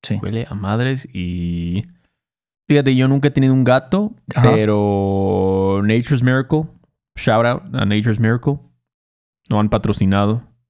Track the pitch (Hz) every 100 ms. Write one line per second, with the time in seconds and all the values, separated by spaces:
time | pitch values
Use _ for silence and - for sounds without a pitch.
0 | - 98 - 110 - 101 98 107 123 131
1 | - - 90 87 87 85 85 90 - -
2 | _ _ _ _ _ _ _ 147 135 131
3 | 131 139 143 135 135 131 123 127 131 190
4 | 214 - - - 123 110 107 104 104 101
5 | 98 98 98 98 95 95 95 98 101 113
6 | 120 139 127 131 131 156 156 - _ _
7 | _ - - 110 117 123 - 127 104 104
8 | 110 107 113 120 131 143 - _ _ _
9 | _ _ _ _ _ 104 107 107 101 104
10 | 95 98 101 113 - _ _